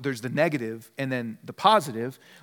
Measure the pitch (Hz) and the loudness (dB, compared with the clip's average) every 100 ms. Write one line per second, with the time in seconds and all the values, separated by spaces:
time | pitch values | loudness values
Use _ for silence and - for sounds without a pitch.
0 | 139 123 120 131 165 147 113 113 - - | -6 -4 -2 2 2 2 -4 -8 -10 -6
1 | 135 127 117 110 - - 196 214 147 113 | -4 -2 -4 -8 -12 2 4 6 4 -4
2 | 120 135 - - | -6 -8 -18 -18